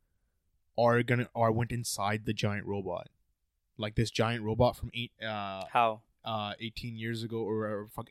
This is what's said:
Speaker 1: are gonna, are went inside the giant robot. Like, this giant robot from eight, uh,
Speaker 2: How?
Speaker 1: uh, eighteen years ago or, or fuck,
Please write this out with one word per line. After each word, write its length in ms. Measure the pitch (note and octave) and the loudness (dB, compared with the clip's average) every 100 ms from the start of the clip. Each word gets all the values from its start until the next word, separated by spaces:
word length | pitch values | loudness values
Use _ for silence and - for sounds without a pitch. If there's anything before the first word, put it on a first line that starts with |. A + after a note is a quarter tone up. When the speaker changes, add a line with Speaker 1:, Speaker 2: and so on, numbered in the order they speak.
| _ _ _ _ _ _ _ - | _ _ _ _ _ _ _ 4
Speaker 1:
are 240 | A#2 A#2+ | 6 6
gonna, 260 | A#2+ B2 B2 | 4 2 0
are 160 | A#2 A2+ | 2 2
went 200 | A2 A2 | 2 0
inside 520 | A#2+ A#2+ - G2+ A2 | -2 -4 -2 0 0
the 80 | A2 | -2
giant 340 | G#2+ G#2+ G2+ F#2 | 0 -2 -2 -4
robot. 420 | G2+ F#2 E2+ - _ _ _ _ _ _ - | -4 -4 -6 -8 _ _ _ _ _ _ -8
Like, 180 | G#2+ G#2+ | -2 0
this 140 | A2 | 0
giant 340 | - A2+ A#2 | 2 0 0
robot 320 | G#2+ A2 B2 - | 0 4 4 2
from 140 | B2+ | -6
eight, 180 | A#2+ A#2+ - | -6 -8 -8
uh, 420 | A2 G#2+ G2+ F#2+ F#2+ | -6 -4 -4 -6 0
Speaker 2:
How? 300 | B2 A#2 A2 _ _ | 4 4 2 _ _
Speaker 1:
uh, 300 | B2 A2 G#2 G#2 | -6 -4 -4 -6
eighteen 360 | A2+ - B2 A2+ | -10 -8 -10 -6
years 260 | A2+ A2+ | -6 -4
ago 140 | A2+ A2+ | -4 -4
or, 280 | G#2 A2 G#2+ | -2 -2 -2
or 200 | G#2 G#2+ | -6 -8
fuck, 180 | - A#2 | -12 -10